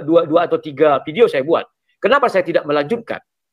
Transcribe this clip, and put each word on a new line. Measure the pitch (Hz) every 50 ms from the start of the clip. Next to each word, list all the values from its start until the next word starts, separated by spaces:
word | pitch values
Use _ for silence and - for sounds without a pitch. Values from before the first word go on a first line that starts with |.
dua, | - 143 165 170 165
dua | 143 151 175 175
atau | 156 165
tiga | 160 - 156 143 127 156 151 143 131 -
video | - 151 185 240
saya | 180 - 143 131
buat. | 151 165 120 95 - _ _ _ _ _ _
Kenapa | - 202 254 285 277 220
saya | - 190 175
tidak | 165 165 185 170
melanjutkan? | 151 147 147 143 147 233 233 - - 107 - - _ _ _ _ _